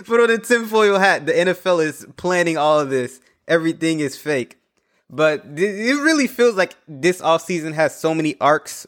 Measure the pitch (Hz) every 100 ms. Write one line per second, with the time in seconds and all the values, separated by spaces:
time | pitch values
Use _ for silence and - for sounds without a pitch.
0 | 208 233 233 226 - 240 226 220 208 196
1 | 190 160 143 156 180 175 190 175 156 147
2 | - - 180 180 170 160 151 151 139 131
3 | 123 - _ _ - 165 165 160 160 160
4 | 143 - 151 139 117 - _ _ _ _
5 | _ 127 156 147 - 147 202 196 226 285
6 | 294 311 254 - 240 190 175 - _ 143
7 | 160 180 156 165 - 175 160 156 151 -
8 | 160 160 156 - 139 151 - -